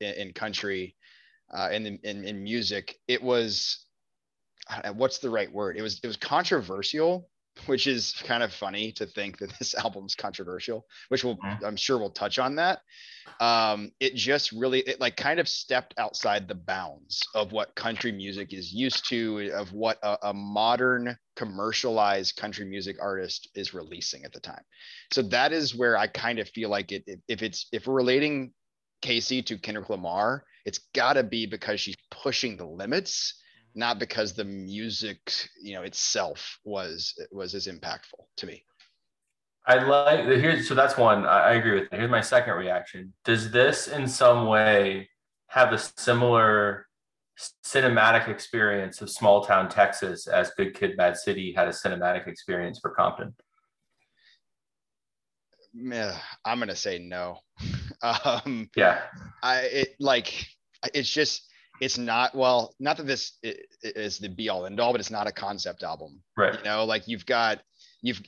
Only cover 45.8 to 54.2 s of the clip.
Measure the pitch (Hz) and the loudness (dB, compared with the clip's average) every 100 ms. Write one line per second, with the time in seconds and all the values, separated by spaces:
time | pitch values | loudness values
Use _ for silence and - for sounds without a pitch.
45.8 | - - - 120 123 117 110 107 104 98 | -4 -4 2 4 6 6 6 6 4 -2
46.8 | - _ _ _ _ - - - - 139 | -8 _ _ _ _ -18 -18 -14 -2 2
47.8 | 131 117 110 113 110 104 - 117 107 101 | 4 6 6 6 2 -6 -4 0 2 2
48.8 | 95 - 101 - 110 101 101 98 92 - | -2 -8 -12 2 6 8 8 4 4 4
49.8 | 98 - 95 87 - 90 90 - 95 - | 4 4 -4 -6 0 2 2 0 -2 0
50.8 | - 190 87 - - 101 92 90 87 85 | -2 2 2 2 -2 -2 -2 0 0 0
51.8 | 95 90 87 90 87 85 - 90 87 - | -4 -2 0 0 -4 -10 -4 -4 -4 -6
52.8 | - - 95 - - - _ _ _ _ | -4 0 0 0 -8 -14 _ _ _ _
53.8 | _ _ _ _ | _ _ _ _